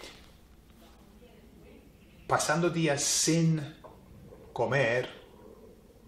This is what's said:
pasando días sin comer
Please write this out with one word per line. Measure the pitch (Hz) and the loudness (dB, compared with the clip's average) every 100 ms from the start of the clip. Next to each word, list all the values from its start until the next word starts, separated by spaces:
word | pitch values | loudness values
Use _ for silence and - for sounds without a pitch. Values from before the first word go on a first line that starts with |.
| - - - - - - - - - - - - - - - - - - - - - - - | -18 -20 -20 -20 -20 -20 -20 -20 -20 -20 -20 -20 -20 -20 -20 -20 -20 -20 -20 -20 -20 -16 -2
pasando | 135 - 156 170 | 0 2 2 2
días | 170 160 135 | 2 0 0
sin | - - - 165 165 156 139 - - - - - - - - | 0 2 2 4 4 2 -2 -12 -20 -20 -20 -20 -20 -20 -12
comer | - 110 135 117 123 120 - - - - - - - - - | -4 0 2 2 0 -2 -10 -20 -20 -20 -20 -20 -20 -20 -20